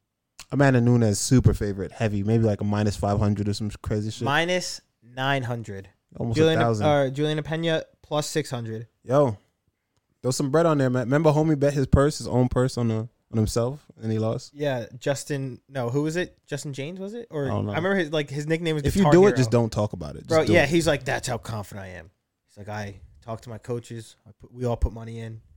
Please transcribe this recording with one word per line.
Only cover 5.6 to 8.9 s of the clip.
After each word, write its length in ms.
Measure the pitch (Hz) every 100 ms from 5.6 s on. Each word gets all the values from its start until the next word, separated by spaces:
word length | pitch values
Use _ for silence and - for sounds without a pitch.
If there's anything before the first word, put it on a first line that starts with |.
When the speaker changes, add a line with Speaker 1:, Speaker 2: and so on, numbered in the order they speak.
| 107 98 98 _ _ -
Speaker 1:
Almost 200 | 120 113
Speaker 2:
Juliana, 240 | 160 160
Speaker 1:
a 20 |
thousand. 220 | 117 110 151
Speaker 2:
uh, 220 | 147 131
Juliana 340 | 135 151 156
Pena, 400 | 147 160 165 160 - _
plus 240 | - 147 -
six 220 | 156 -
hundred. 380 | 123 113 110 117